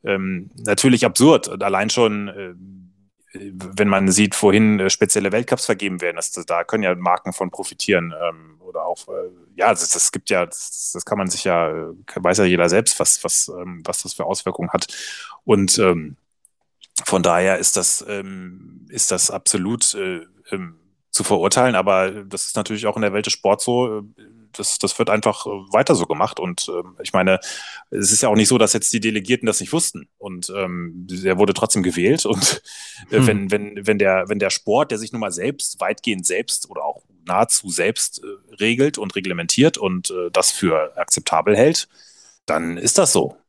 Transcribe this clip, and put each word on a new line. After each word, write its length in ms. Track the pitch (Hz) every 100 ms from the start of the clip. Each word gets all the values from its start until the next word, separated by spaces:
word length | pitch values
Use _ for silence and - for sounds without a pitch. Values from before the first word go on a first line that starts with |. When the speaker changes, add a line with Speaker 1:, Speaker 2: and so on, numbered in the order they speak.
| 107
Speaker 1:
ähm, 440 | 98 95 92 92 - 113
natürlich 400 | 101 135 123 120
absurd. 440 | - 139 147 -
Und 120 | 95
allein 280 | 101 95 107
schon, 400 | 123 113 104 101
äh, 240 | 98 92 90 95 95 92 95 101 _ _ 95
wenn 520 | 98 92 95 95 104
man 240 | 98 95
sieht, 300 | 92 104 -
wohin, 360 | 104 101 110 104
äh, 120 | 95
spezielle 400 | - 101 107 98
Weltcups 340 | 107 120 123 -
vergeben 360 | 101 98 92
werden, 160 | 87 82
das, 140 | -
da 320 | - 87 85
können 200 | 85 110
ja 100 | 95
Marken 400 | 90 90 87 -
von 160 | - 92
profitieren. 640 | - 98 - - 92 85 80
Ähm, 320 | 85 80 80 78 90
oder 120 | 82 87
auch, 220 | 87 -
äh, 220 | - 90 90 _ 113
ja, 140 | 110
das, 200 | 104 -
das 220 | - -
gibt 180 | - -
ja, 160 | 95 87
das, 460 | - - - -
das 120 | 90 -
kann 120 | 101
man 120 | 95
sich 140 | -
ja, 260 | 95 85 82
äh, 240 | 80 82 82 - -
weiß 240 | 87 92
ja 60 | 95
jeder 240 | 90 87
selbst, 300 | 90 - -
was, 240 | 82 -
was, 260 | - - -
ähm, 320 | 90 90 87 82
was 160 | 90
das 120 | 95
für 120 | - 82
Auswirkungen 460 | 98 - - 87
hat. 160 | - - - - - - - -
Und, 320 | 104 98 -
ähm, 380 | 95 87 76 71 _ _ _ _ _ _ - - -
von 180 | 95
daher 340 | 87 85 95 92
ist 160 | 92 101
das, 260 | 90 - -
ähm, 800 | 101 98 95 90 92 - - -
ist 220 | 120 -
das 200 | 90 -
absolut, 600 | 95 - 104 92 113 -
äh, 280 | 104 95 87 80 _ -
ähm, 280 | 98 87 82 _ _ _
zu 120 | -
verurteilen, 520 | 107 101 92 123 127 101
aber 340 | 95 95 95 104 98
das 220 | 95 -
ist 80 | -
natürlich 320 | 104 107 107
auch 80 | 107
in 80 |
der 100 | 104
Welt 140 | 101 107
des 60 |
Sports 320 | - 101 104 -
so, 340 | 123 123 107
äh, 20 | 104 _ 107 113 107
das, 280 | - 101 -
das 180 | 98 -
wird 140 | 117
einfach, 340 | 107 110 101 -
äh, 40 | 101 95
weiter 220 | 107 -
so 120 | 110 85
gemacht 340 | 80 101 -
und, 300 | 92 87 -
ähm, 280 | 87 87 87
ich 100 | -
meine, 260 | 95 92 92 - - - - -
es 200 | - 101
ist 100 | 131
ja 80 | 127
auch 60 | 107
nicht 120 | 104
so, 100 | 127
dass 160 | 110
jetzt 180 | 113 -
die 60 | 117
Delegierten 460 | 110 107 95 123 117
das 140 | 104
nicht 140 | 92
wussten 340 | 165 - - 71 _
und, 340 | 101 90 90 101
ähm, 520 | 92 90 85 85 90 90
er 140 | 95 92
wurde 160 | 101
trotzdem 300 | 92 113 110
gewählt 420 | 92 87 90 160 104
und, 380 | 101 - - - - - - -
äh, 60 | -
Speaker 2:
Hm. 100 | 127
Speaker 1:
wenn, 240 | 104 98
wenn, 360 | 104 104 104 101
wenn 120 | 104
der, 280 | 98 95 90
wenn 120 | 104
der 100 | 98
Sport, 400 | - - 139 147
der 80 | 110
sich 140 | 110
nun 100 | 117
mal 100 | 110
selbst, 480 | - 110 139 - -
weitgehend 460 | 90 104 - 98 87
selbst 420 | 90 - - -
oder 140 | 78
auch 200 | 73 - _ _ 85
nahezu 440 | 92 117 - 95
selbst, 540 | 85 90 113 - -
äh, 320 | - 101 _ -
regelt 420 | 107 120 143 143
und 180 | 101 98
reglementiert 600 | 92 87 85 - 147 -
und, 320 | 98 92 -
äh, 220 | 92 87
das 180 | 92 90
für 460 | - 87 78 76 -
akzeptabel 580 | 85 - - 80 85 104
hält, 340 | 135 165 - _ - _ _ _ -
dann 300 | 78 82 87
ist 200 | - -
das 160 | 175
so. 240 | 95 65 -